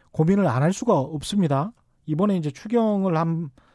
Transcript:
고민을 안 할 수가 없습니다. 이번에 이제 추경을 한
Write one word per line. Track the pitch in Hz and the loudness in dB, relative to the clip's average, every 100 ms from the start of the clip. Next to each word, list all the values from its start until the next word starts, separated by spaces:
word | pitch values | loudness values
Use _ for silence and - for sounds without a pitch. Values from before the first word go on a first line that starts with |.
| _ | _
고민을 | - 160 202 180 | 0 2 4 2
안 | 120 | 2
할 | 151 | 0
수가 | 190 240 170 | 0 0 0
없습니다. | 131 156 - 202 170 135 180 - _ _ - | 0 -6 -4 0 2 0 -4 -8 _ _ -6
이번에 | 151 208 190 | 0 0 0
이제 | 151 | -2
추경을 | - 214 233 220 202 190 160 | -8 -2 0 2 0 0 0
한 | 165 165 160 - _ | 0 -4 -6 -14 _